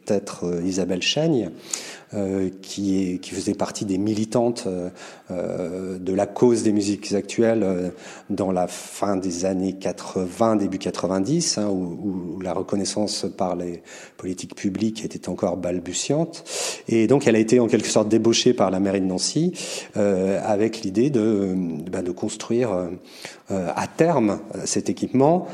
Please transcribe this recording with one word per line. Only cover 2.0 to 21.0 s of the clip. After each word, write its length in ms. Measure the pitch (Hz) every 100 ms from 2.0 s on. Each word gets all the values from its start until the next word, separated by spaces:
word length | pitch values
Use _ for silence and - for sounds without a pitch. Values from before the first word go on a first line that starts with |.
| -
euh, 380 | 104 95 98 92 95
qui 400 | - - 98 95
est, 180 | 92 90
qui 120 | -
faisait 240 | 92 101
partie 320 | 90 95 - 101
des 100 | 95
militantes, 680 | 107 107 110 127 120 117 95
euh, 240 | 90 90 - - - -
euh, 680 | 90 90 90 87 92 95 92
de 140 | 92
la 140 | 95 101
cause 360 | - 123 113
des 100 | 107
musiques 400 | 104 101 98 -
actuelles, 480 | 98 - - 113 113
euh, 260 | 95 90 90 - - - -
dans 240 | 98 95
la 140 | 90 87
fin 500 | - - - - 95
des 300 | 92 87 95
années 260 | 92 95
quatre-vingts, 840 | 92 95 - - 95 90 - 113 104
début 200 | 92 92
quatre-vingt-dix, 800 | 90 - 90 95 101 170 165 107
hein, 140 | 104
où, 680 | 92 90 85 98 92 87 92
où 40 |
la 120 | 92
reconnaissance 720 | 90 - 101 90 107 101 - 95
par 220 | - 92 90
les 260 | 87 85 - - - -
politiques 360 | 92 90 -
publiques 520 | - 101 98 110 110 123
était 240 | - -
encore 260 | 87 92 90
balbutiante. 880 | 87 90 87 87 - 147 165 - - - - - -
Et 200 | 113 110
donc, 200 | 135 123
elle 100 | 110
a 40 |
été 180 | 110 123
en 80 | 113
quelque 220 | 110 -
sorte 220 | 113 107
débauchée 420 | 113 113 113 127
par 180 | 123 95
la 100 | 95
mairie 200 | 98 98
de 60 | 92
Nancy, 480 | 92 - 147 175 175 - - - 107
euh, 420 | 101 92 95 98
avec 380 | 107 104 110 110
l'idée 260 | 101 101